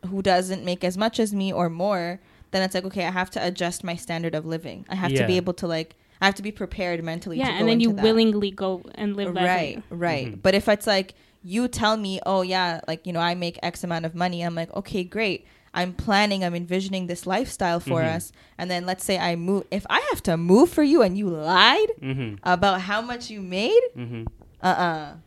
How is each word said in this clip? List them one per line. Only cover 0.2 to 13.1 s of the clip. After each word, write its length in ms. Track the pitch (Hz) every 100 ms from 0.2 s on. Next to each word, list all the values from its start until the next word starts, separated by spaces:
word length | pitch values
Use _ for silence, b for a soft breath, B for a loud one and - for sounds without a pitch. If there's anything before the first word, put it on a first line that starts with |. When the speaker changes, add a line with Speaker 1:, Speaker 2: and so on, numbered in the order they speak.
Speaker 1:
doesn't 440 | 190 180 185 185 175
make 180 | 180
as 140 | 180 185
much 220 | 220 -
as 140 | 220
me 200 | 202 190
or 160 | 175 175
more, 500 | 165 196 190 170 180 b b b
then 100 | 190
it's 120 | 190 190
like, 80 | 190
okay, 200 | 196 175
I 60 |
have 180 | 185 185
to 140 | - 175
adjust 360 | 180 175 175
my 120 | 180 170
standard 400 | - 165 170 156
of 100 | 165
living. 400 | 160 165 87 -
I 60 | 190
have 180 | 180
to 120 | 135 120
be 80 |
Speaker 2:
Yeah. 40 | 180
Speaker 1:
able 160 | 180
to, 140 | 175 175
like, 280 | 165 160 - b b
I 60 | 190
have 100 | 202
to 80 |
be 80 | 202
prepared 500 | 208 185 - 180 170
mentally 340 | 165 165 190 170
Speaker 3:
Yeah, 60 | 262
Speaker 1:
to 60 |
Speaker 3:
and 80 | -
Speaker 1:
go 40 | 226
Speaker 3:
then 80 | 233
Speaker 1:
into 80 | 233
Speaker 3:
you 40 |
Speaker 1:
that. 100 | 202
Speaker 3:
willingly 480 | 220 226 226 208 202
go 320 | 190 190 185 -
and 220 | - 208 202
live 180 | 196
that 120 | 180 180
Speaker 1:
Right, 320 | 180 151 -
Speaker 3:
way. 60 | -
Speaker 1:
right. 380 | 170 170 151 113
Speaker 2:
Mm-hmm. 120 | 98
Speaker 1:
But 120 | 190
if 140 | 196 208
it's 180 | 208 -
like, 300 | 196 190 - b b
you 240 | 180 202 247
tell 300 | 247 214 220
me, 220 | 202 190 -
"Oh, 160 | 190
yeah, 380 | 185 185 180 165 -
like, 200 | 160
you 60 | -